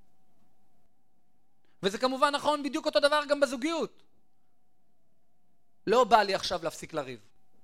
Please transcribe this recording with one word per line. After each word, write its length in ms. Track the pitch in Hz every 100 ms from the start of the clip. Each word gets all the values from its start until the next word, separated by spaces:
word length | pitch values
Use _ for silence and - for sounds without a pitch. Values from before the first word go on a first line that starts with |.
| - - - - - - - - - - - - - - - - - -
וזה 140 | 190 202
כמובן 380 | 262 262 285 285
נכון 280 | 285 294
בדיוק 220 | 277 302 302
אותו 140 | 302
דבר 220 | 285 302 285
גם 100 | 294
בזוגיות. 640 | 277 254 294 330 220 - - - - - - - - - - - - - - - - - - - -
לא 160 | 233
בא 180 | 233 220
לי 140 | 202 190
עכשיו 280 | - 180
להפסיק 300 | 160 - 156
לריב. 260 | 160 131 117 - - - -